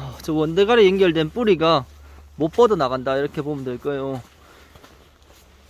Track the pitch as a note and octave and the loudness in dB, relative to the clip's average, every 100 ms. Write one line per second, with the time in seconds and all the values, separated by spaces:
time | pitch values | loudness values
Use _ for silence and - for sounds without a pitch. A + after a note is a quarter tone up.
0 | C3+ A#2+ - D#3 D#3 E3 G3+ A#3+ F#3+ F#3+ | -14 -12 -6 -2 -2 0 2 4 4 4
1 | F#3 D#3+ D#3 A3 A3 E3 D#3+ D#3 B2+ - | 2 2 -2 -2 0 2 2 0 -2 -16
2 | - - - - D#3 G3 A#3 G3 C3 C3 | -20 -20 -20 -6 -4 2 2 2 0 -2
3 | B2+ C3+ C#3+ D#3 C#3+ D3 C3 B2 C#3+ C#3 | -2 -2 -2 -6 -6 -8 -8 -8 -8 -6
4 | C3+ C3 - _ - - - - - - | -6 -8 -12 _ -20 -20 -20 -20 -20 -20
5 | _ _ _ - _ _ _ | _ _ _ -20 _ _ _